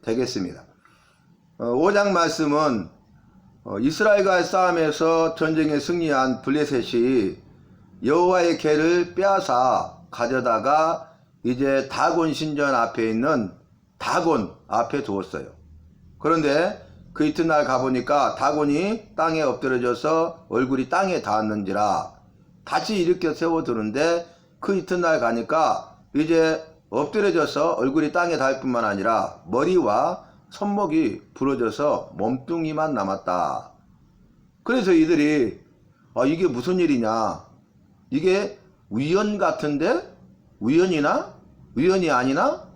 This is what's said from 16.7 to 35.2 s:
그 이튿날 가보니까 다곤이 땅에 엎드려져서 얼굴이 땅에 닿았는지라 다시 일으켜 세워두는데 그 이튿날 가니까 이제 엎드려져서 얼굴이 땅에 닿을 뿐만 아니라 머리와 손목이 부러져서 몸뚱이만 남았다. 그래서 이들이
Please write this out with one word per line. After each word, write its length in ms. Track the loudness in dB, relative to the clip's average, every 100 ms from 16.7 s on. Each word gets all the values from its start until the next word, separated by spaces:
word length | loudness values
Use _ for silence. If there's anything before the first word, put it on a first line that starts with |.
| -4 -16 -20 -20
그 120 | -2
이튿날 400 | -2 0 2 2
가보니까 720 | 2 0 0 -2 0 2 2
다곤이 800 | 0 0 0 0 0 0 -4 -8 -2
땅에 240 | 0 0
엎드려져서 1040 | 0 -2 -2 0 0 -2 0 0 0 -4 -6
얼굴이 400 | -2 0 -2 -2
땅에 340 | 0 0 -2
닿았는지라 880 | -2 -2 0 -2 -2 0 0 0 -4 -14 _ _ _ _
다시 360 | -4 -4 -2 -2
일으켜 340 | 0 0 0
세워두는데 920 | -2 -2 -2 -2 -4 -4 0 0 0 -4 -18 _ _
그 160 | -2
이튿날 460 | -2 -2 -2 2 2
가니까 760 | 0 -2 -2 0 2 0 -6 -20 -8
이제 500 | -4 2 4 4 0 -6 -20 _
엎드려져서 840 | -4 -2 0 2 2 0 0 -2
얼굴이 360 | 0 0 0 0
땅에 260 | 0 -2 0
닿을 220 | 0 -2
뿐만 240 | -2 -2 0
아니라 560 | -2 0 0 -2 -8 -4
머리와 800 | -2 2 2 2 2 0 -4 -12 -20 _
손목이 720 | -8 -4 -2 0 0 0 -4 -14
부러져서 800 | -4 -2 0 -2 0 -2 -2 -6
몸뚱이만 800 | -4 -4 -4 -4 -4 -4 -2 -2
남았다. 760 | -2 -2 -4 -4 -2 -2 -4 -10 -20 _ _ _ _ _ _ _ _
그래서 300 | -4 -2 4
이들이 680 | 4 4 4